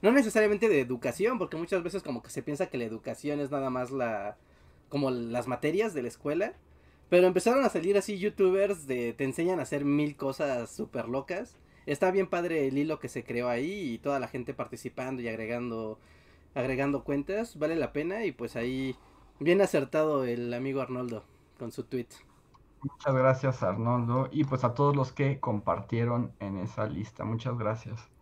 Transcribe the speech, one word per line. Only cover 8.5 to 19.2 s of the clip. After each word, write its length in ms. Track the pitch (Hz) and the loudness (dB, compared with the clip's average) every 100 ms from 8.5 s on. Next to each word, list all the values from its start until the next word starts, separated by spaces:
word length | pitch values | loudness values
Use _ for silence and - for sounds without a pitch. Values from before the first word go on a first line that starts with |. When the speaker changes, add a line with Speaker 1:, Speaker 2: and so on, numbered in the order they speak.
| 190 202 190 139 | 4 2 0 -2
Speaker 1:
de, 260 | 127 120 | -2 -2
te 100 | 117 | -2
enseñan 360 | 139 135 170 185 | -2 0 0 0
a 40 | |
hacer 220 | 135 147 143 | -2 -2 2
mil 300 | 147 151 143 | 2 2 -2
cosas 560 | 139 131 147 123 117 | -4 -2 -2 -2 -4
súper 360 | - - 127 110 | -8 -8 -6 -4
locas. 480 | 131 135 180 247 - - - - | -4 -4 -6 -8 -14 -20 -16 -6
Está 260 | 147 190 | 2 2
bien 160 | 190 185 | 4 2
padre 400 | 175 170 165 139 | 0 0 0 0
el 100 | 135 | 0
hilo 220 | 151 151 | 0 -2
que 100 | 123 | -6
se 140 | - | -10
creó 260 | 117 120 123 | -6 -2 0
ahí 220 | 120 147 208 160 | -2 -2 -4 -6
y 40 | 113 | -4
toda 200 | 143 139 | -2 -2
la 80 | 123 | -4
gente 260 | 135 120 | -8 -8
participando 680 | 135 123 120 123 - 131 135 | -8 -8 -8 -10 -8 -6 -4
y 60 | 117 | -4
agregando, 720 | 110 110 120 120 113 110 110 - - - - - - | -4 -4 -4 -4 -6 -6 -8 -14 -20 -20 -20 -12 -4
agregando 480 | 127 131 139 139 | -2 0 0 0
cuentas, 540 | - 143 143 202 233 156 | -2 -4 -2 -4 -4 -2
vale 160 | 151 165 | -2 0
la 160 | 123 | -2
pena 320 | 143 160 202 214 | -2 -4 -2 -4
y 60 | |
pues 220 | 127 117 120 | -4 -8 -4
ahí 440 | 120 131 135 123 - - | -4 -2 -4 -6 -12 -20